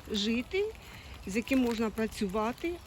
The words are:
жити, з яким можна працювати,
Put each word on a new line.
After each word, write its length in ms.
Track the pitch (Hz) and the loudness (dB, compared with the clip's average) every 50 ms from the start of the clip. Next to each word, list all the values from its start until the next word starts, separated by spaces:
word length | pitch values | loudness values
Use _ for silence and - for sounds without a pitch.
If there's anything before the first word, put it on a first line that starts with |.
| - - | -6 -2
жити, 540 | 220 208 202 220 226 240 254 - - 381 415 440 440 - - - - - - - - - - | 0 2 2 2 2 2 0 0 0 0 0 0 -2 -6 -12 -16 -16 -14 -14 -14 -14 -10 -8
з 80 | 208 185 | -2 -2
яким 240 | 226 226 - 269 262 | -2 2 4 4 4
можна 300 | 247 233 233 214 233 214 | 6 4 4 2 0 0
працювати, 840 | - - 220 208 - - 220 190 180 220 214 226 247 - - 339 349 339 - | 0 0 -2 -2 0 0 -2 0 2 2 2 0 0 -2 -4 -4 -4 -6 -4